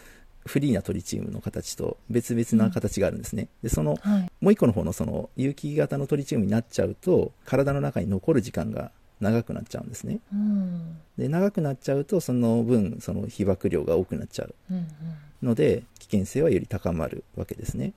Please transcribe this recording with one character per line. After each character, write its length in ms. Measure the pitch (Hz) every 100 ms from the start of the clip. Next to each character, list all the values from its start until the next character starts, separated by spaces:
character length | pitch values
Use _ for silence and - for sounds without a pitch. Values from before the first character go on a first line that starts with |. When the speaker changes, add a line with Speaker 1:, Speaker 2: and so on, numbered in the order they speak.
| - - - - -
Speaker 1:
フ 140 | 135
リ 100 | 143
ー 20 |
な 80 | 104
ト 120 | -
リ 100 | 92
チ 160 | - 107
ウ 60 |
ム 80 | 95
の 80 | -
形 340 | - - -
と 220 | - - - -
別 280 | 117 - 117
々 260 | 117 113
な 60 | 101
形 300 | 117 104 -
が 80 | 95
あ 20 |
る 60 | -
ん 20 |
で 60 |
す 80 | -
ね。 140 | - - _
Speaker 2:
う 60 | 117
ん。 20 |
Speaker 1:
で、 0 |
そ 140 | 156
の、 140 | 151 156
Speaker 2:
は 180 | 202 202
い。 100 | 180 -
Speaker 1:
も 100 | 190
う 20 |
一 40 | 214
個 120 | 143
の 40 |
方 120 | 110
の 80 | 82
そ 120 | -
の 240 | 80 - -
有 180 | - 131
機 200 | 143 147
型 240 | 151 143 139
の 80 | 139
ト 80 |
リ 100 | 143
チ 120 | 139 139
ウ 20 |
ム 60 |
に 80 | 98
な 80 | 110
っ 40 | -
ち 100 | -
ゃ 40 |
う 100 | 95
と、 380 | - 185 147 - -
体 280 | - 131 139
の 80 | 139
中 200 | 143 120
に 60 | 90
残 280 | - -
る 80 | 143
時 100 | -
間 180 | - 110
が 220 | - - - _ -
長 240 | 101 117
く 100 | -
な 100 | -
っ 20 |
ち 120 | - -
ゃ 40 |
う 40 |
ん 40 | -
で 60 | -
す 80 |
ね。 160 | - 220 -
Speaker 2:
う 40 | 202
ん。 600 | 214 202 185 175 165 165 - -
Speaker 1:
で、 100 | 127
長 220 | 165 202
く 100 | 196
な 120 | 147
っ 40 | 127
ち 140 | -
ゃ 60 | 139
う 80 |
と、 160 | 143 185
そ 120 | -
の 300 | 123 117 117
分、 360 | 113 120 95 -
そ 120 | -
の 140 | 92 98
被 180 | -
曝 240 | 98 92 101
量 160 | 82
が 120 | 71 82
多 80 |
く 100 | 92
な 120 | 76 -
っ 20 |
ち 120 | -
ゃ 40 |
う 100 | - - -
Speaker 2:
う 40 |
ん 20 | 185
う 40 |
ん。 40 | 165 151 165 156 - -
Speaker 1:
の 140 | 127 113
で、 260 | 147 - - -
危 80 | -
険 200 | 107 95
性 160 | 127
は 80 | 160
よ 100 | 92
り 80 | 67
高 240 | 92 90
ま 160 | 85 76
る 160 | - -
わ 100 | -
け 120 | - -
で 100 | -
す 80 |
ね。 180 | 113 139